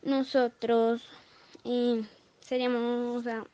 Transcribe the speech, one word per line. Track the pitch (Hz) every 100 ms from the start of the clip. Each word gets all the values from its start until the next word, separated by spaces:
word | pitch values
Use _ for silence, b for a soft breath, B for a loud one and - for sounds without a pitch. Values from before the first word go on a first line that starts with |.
Nosotros, | - 269 262 269 247 - 233 233 226 233 - B B B B B
eh, | 233 247 240 233 220 B B _
seríamos, | - 254 247 240 240 240 240 240
o |
sea | 240 226 -